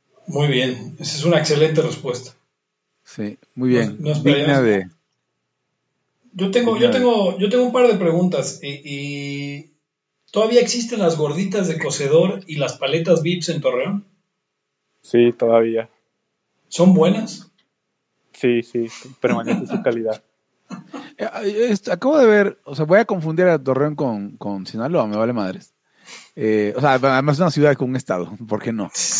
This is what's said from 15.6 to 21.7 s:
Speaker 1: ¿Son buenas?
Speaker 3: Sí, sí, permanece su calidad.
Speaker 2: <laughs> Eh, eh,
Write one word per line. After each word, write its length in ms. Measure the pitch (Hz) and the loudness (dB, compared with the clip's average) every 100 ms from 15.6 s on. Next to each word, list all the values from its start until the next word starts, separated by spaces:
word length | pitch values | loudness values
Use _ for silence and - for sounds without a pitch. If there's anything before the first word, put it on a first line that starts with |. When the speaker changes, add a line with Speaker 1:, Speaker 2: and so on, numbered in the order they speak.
| 113 113 117 _ _ _ _ _ _ _ _ | 4 -2 -6 _ _ _ _ _ _ _ _
Speaker 1:
¿Son 260 | - 185 | 2 4
buenas? 580 | 170 165 208 - - - _ _ _ _ _ _ _ _ | 6 4 2 -4 -10 -20 _ _ _ _ _ _ _ _
Speaker 3:
Sí, 300 | - 123 120 | -4 0 0
sí, 240 | 117 123 113 - 131 135 | -2 -4 -6 -8 -20 -4
permanece 480 | 123 120 113 - - | -2 -2 -2 -4 -2
su 160 | 123 | -4
calidad. 400 | - 117 110 110 _ | -2 -2 -4 -6 _
Speaker 2:
<laughs> 60 | _ _ _ - 95 - 269 - - | _ _ _ -20 -20 -16 -18 -16 -10
Eh, 100 | 208 - | -10 -6
eh, 240 | 208 208 240 | -6 -2 0